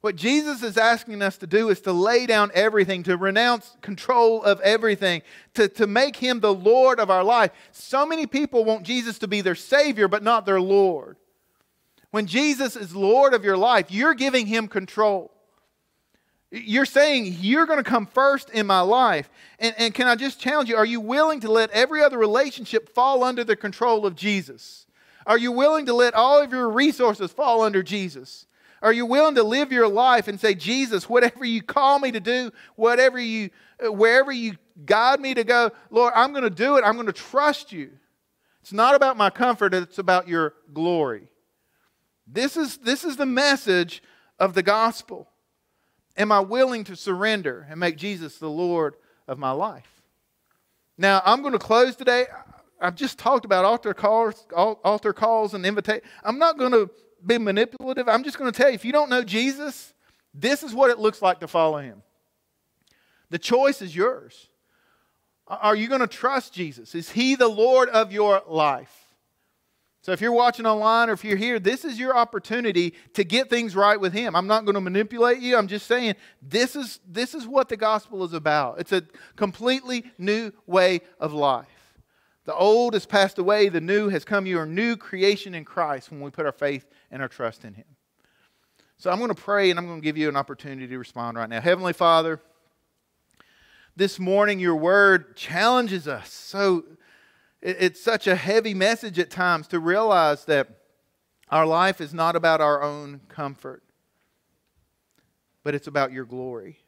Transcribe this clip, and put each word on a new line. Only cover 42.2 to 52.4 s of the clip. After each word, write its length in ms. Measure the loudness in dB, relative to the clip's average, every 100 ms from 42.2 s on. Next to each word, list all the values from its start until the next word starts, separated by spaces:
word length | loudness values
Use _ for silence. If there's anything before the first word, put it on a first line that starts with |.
| _
This 300 | -4 -4 -4
is, 180 | -6 -6
this 260 | -4 -4 -4
is 100 | -4
the 100 | -2
message 800 | 0 0 0 0 0 0 -8 _ _ _ _
of 160 | 0
the 100 | 0
gospel. 640 | 0 2 0 -2 -16 -20 -20 _ _ _ _ _ _ _ _ -4
Am 120 | 2
I 120 | 2
willing 420 | 2 2 2 0
to 120 | -10 -12
surrender 680 | -6 -2 -2 -2 -4 -8 -14
and 100 | -4
make 160 | -4 -4
Jesus 420 | -8 -8 -12 -12
the 120 | -8
Lord 460 | -4 -2 -2 -2 -6 _ _ -14
of 100 | -8
my 120 | -6
life? 500 | -4 -6 -8 _ _ _ _ _ _ _ _ _ _ _ -2
Now, 240 | 2 4
I'm 180 | 4 2
gonna 160 | 0 -4
close 380 | 2 2 2 0
today. 300 | 0 0 -2 -8